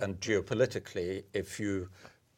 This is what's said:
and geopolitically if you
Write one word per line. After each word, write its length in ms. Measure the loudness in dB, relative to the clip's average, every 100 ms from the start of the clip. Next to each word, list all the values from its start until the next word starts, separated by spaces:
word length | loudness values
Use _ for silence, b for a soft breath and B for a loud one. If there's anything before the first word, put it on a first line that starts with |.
and 180 | -2 -2
geopolitically 1040 | 2 2 4 4 4 2 -4 -4 -2 -4 -4
if 280 | -4 -4 -2
you 280 | 0 0 -4 B B B _